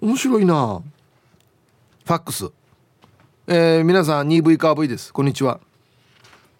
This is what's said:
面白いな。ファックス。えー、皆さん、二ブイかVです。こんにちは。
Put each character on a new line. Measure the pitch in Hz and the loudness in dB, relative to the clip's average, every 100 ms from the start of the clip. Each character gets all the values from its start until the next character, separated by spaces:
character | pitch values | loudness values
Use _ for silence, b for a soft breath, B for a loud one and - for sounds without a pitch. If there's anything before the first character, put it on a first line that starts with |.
面 | 208 262 | -4 -2
白 | 269 226 | 0 2
い | 190 | 2
な。 | 160 120 92 143 - _ _ _ _ _ _ _ _ _ _ - | 2 -2 -6 -12 -20 _ _ _ _ _ _ _ _ _ _ -6
フ | |
ァ | 165 | -6
ッ | |
ク | 170 | -6
ス。 | 127 95 - _ _ _ _ _ _ _ _ - | -10 -12 -14 _ _ _ _ _ _ _ _ -2
え | 175 165 165 | 2 2 2
ー、 | |
皆 | 160 185 160 | 2 2 2
さ | 151 | 0
ん、 | 143 | 0
二 | 165 | 2
ブ | 160 | 4
イ | 160 | 2
か | 160 147 | 2 0
V | 156 | -2
で | 117 | -6
す。 | - | -8
こ | - | -4
ん | 139 | -2
に | |
ち | - | -2
は。 | 135 113 _ _ _ _ b b b b b b | -4 -4 _ _ _ _ b b b b b b